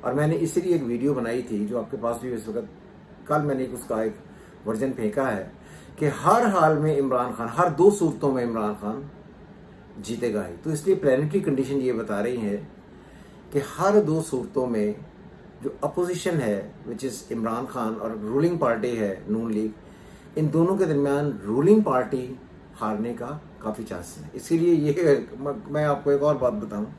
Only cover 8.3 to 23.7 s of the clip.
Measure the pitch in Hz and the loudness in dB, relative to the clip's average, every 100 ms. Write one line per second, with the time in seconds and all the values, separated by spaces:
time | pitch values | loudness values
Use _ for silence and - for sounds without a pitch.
8.3 | 131 120 107 107 104 104 117 147 - - | 0 -2 -2 -2 -4 -6 -6 -10 -16 -20
9.3 | - - - - - - - 101 113 120 | -20 -20 -20 -20 -20 -20 -14 -10 -4 -2
10.3 | 104 90 85 160 151 180 190 143 131 151 | -2 -6 -8 -6 -2 0 2 4 2 2
11.3 | 196 160 135 131 139 127 113 104 101 110 | 0 0 0 0 0 0 -2 -2 -2 -2
12.3 | 123 107 101 - - - - - - - | -2 -4 -4 -8 -18 -20 -20 -20 -20 -20
13.3 | - - 143 139 - 185 208 160 160 160 | -20 -4 -4 -4 0 4 4 4 0 -2
14.3 | 131 107 139 127 110 104 104 - - - | -6 -2 -2 0 0 -2 -4 -12 -20 -20
15.3 | - - - - - 139 - 175 175 185 | -20 -20 -10 -10 -4 -4 -2 -2 -2 -2
16.3 | 165 117 101 104 - 117 117 131 110 - | 0 0 -2 -4 -14 -12 -8 -6 -8 -8
17.3 | 117 113 113 131 127 110 110 110 110 104 | -4 -2 -4 -6 -4 -4 -4 -6 -6 -2
18.3 | 131 160 175 123 113 120 117 104 95 - | 2 2 2 0 0 -2 -2 -2 -4 -4
19.3 | 107 113 107 107 - - - - - - | -2 -2 -2 -4 -6 -20 -20 -20 -20 -10
20.3 | - 156 160 170 196 175 147 139 139 147 | -2 0 4 2 4 2 2 2 2 0
21.3 | - 101 117 160 214 208 127 123 131 127 | -4 -2 2 6 6 6 2 0 -4 -4
22.3 | 131 - - - - 110 104 117 120 123 | -12 -16 -20 -20 -6 -4 -2 -4 -6 -8
23.3 | 151 - - 107 | -10 -12 -10 -8